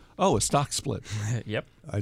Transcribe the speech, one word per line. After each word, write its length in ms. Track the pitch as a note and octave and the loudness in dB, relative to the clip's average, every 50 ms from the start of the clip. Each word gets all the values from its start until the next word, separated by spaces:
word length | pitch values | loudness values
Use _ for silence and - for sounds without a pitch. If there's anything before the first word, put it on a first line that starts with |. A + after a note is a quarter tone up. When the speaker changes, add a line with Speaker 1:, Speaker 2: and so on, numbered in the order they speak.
| - - - - | -20 -14 -2 2
Speaker 1:
"Oh, 180 | F3+ G3 C#3+ | 4 4 4
a 40 | G#2 | 4
stock 320 | - - - C#3+ C#3+ - - | 2 2 2 2 2 2 -2
split." 300 | - - C#3 A#2 G2 - - G#2 G#2+ G#2 | -6 -4 -4 -4 -4 -6 -6 -6 -4 -2
Speaker 2:
<laughs> 220 | G#2+ B2 A2+ - | -2 -2 -2 -2
Yep. 200 | - G#2+ B2+ - - _ - - - - | -2 -4 -4 -4 -6 _ -20 -12 -4 -2
Speaker 3:
I, 40 | G#2 | -2